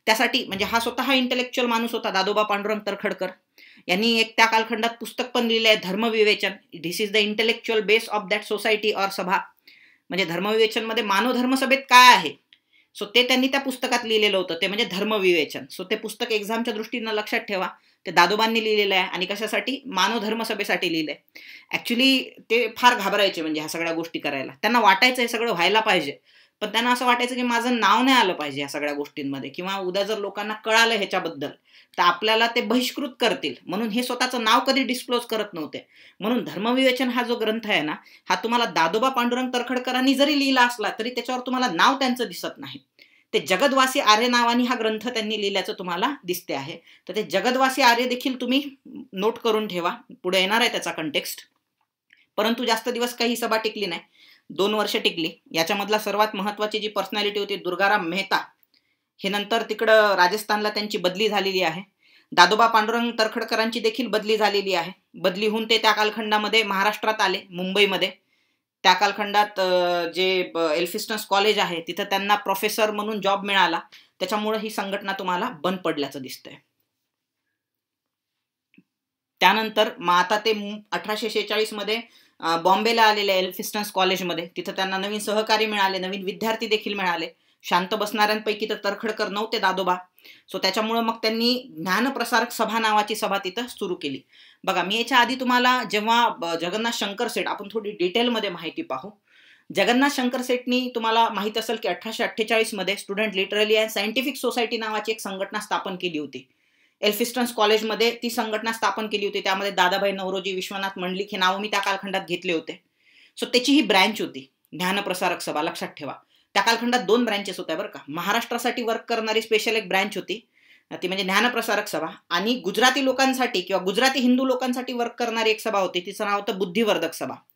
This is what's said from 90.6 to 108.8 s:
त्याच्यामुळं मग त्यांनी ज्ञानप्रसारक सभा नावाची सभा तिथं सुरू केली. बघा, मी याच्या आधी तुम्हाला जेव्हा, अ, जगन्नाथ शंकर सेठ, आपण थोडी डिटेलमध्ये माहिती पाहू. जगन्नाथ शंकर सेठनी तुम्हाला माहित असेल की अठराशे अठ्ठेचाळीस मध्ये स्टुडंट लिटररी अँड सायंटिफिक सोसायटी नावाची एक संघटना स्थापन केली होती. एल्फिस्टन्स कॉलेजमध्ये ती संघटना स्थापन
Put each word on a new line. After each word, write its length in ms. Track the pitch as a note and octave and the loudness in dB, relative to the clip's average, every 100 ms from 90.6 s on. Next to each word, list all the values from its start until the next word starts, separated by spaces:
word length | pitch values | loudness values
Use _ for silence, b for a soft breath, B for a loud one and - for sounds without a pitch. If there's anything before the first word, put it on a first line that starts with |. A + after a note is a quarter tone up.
त्याच्यामुळं 400 | F#3+ A3 G#3+ A3+ | -2 0 0 0
मग 140 | A3+ A3 | 0 -2
त्यांनी 480 | A3+ A3+ A#3 B3 - D#3 | -2 0 0 0 -4 -8
ज्ञानप्रसारक 720 | F#3 F#3+ C4 C4+ A#3 A3+ A#3 | -2 0 0 -2 0 0 0
सभा 280 | - G3+ A3 | -2 -2 0
नावाची 360 | A3 G#3+ G#3+ G#3+ | 2 2 0 -2
सभा 220 | G3+ G3 | -2 -2
तिथं 300 | F#3+ F3+ B3 | -4 -6 -10
सुरू 280 | - G3 F3+ | -8 -6 -6
केली. 260 | C#3+ C3 b b b b | -6 -8 b b b b
बघा, 200 | - F#3 | -2 -2
मी 140 | F3+ A3 | 0 -2
याच्या 200 | A#3+ C4 | 2 4
आधी 180 | A#3 B3+ | 4 2
तुम्हाला 480 | B3 B3 B3 B3+ G#3+ | 2 4 4 2 0
जेव्हा, 380 | G#3 G#3+ A#3 A#3+ - | -2 2 4 2 0
अ, 120 | E3+ E3 | -4 -4
जगन्नाथ 360 | E3+ G#3 A#3 | -2 -2 -2
शंकर 340 | A3+ G3+ G3 A3+ | -2 -4 -4 -4
सेठ, 200 | G#3 E3+ | -2 -4
आपण 200 | - G3+ | -6 -8
थोडी 200 | A3 G#3 | -8 -8
डिटेलमध्ये 580 | - F3+ A#3 A#3+ A3+ G3+ | -2 0 2 0 0 -4
माहिती 320 | E3+ D#3+ D#3+ | -6 -8 -8
पाहू. 280 | D#3+ C3 G3+ - b b b b b D#3 | -8 -10 -10 -18 b b b b b 0
जगन्नाथ 340 | G3 B3 C#4 | 2 4 2
शंकर 300 | C#4 B3 B3+ | 2 -2 -2
सेठनी 500 | B3 B3 B3 B3 B3+ A#3+ | -2 -2 0 -2 -2 -2
तुम्हाला 340 | A3+ A3+ A3 | 0 2 2
माहित 280 | G#3 G#3+ A3 | 0 -4 -4
असेल 180 | A3 A3+ | -4 -4
की 120 | A3+ | -4
अठराशे 360 | A#3 A3 A3+ | -4 -6 -4
अठ्ठेचाळीस 500 | G3+ - A3 A3+ A3 | -4 -2 0 0 0
मध्ये 220 | G#3 F#3 G3+ | -2 -4 -6
स्टुडंट 400 | - G3 G#3+ F#3+ | -6 -4 -2 -2
लिटररी 400 | F#3+ G#3 G#3+ A3 | -2 0 2 2
अँड 140 | A3 | 2
सायंटिफिक 460 | A3 G#3 A#3 C4 C4 | -2 -2 -2 -2 -4
सोसायटी 420 | A#3+ B3 A3+ A#3 | -4 -2 -2 -2
नावाची 340 | A3 G#3+ G#3+ | -4 -4 -4
एक 80 | A3 | -6
संघटना 400 | G3+ F#3+ G3 G#3 | -8 -8 -6 -8
स्थापन 360 | - F3 G3 F#3 | -4 -4 -4 -6
केली 220 | F3+ D3+ | -6 -6
होती. 300 | C#3+ B2+ - _ _ _ _ _ | -8 -12 -18 _ _ _ _ _
एल्फिस्टन्स 520 | G#3 G#3 A#3 B3+ A#3 | -2 0 -2 -2 -2
कॉलेजमध्ये 640 | - G#3 G#3+ A3 G#3 A#3 A#3 | 0 2 2 0 0 0 0
ती 60 | A#3+ | -4
संघटना 440 | A#3+ A3 G#3+ A3+ | -4 -4 -4 -4
स्थापन 340 | A3 | -2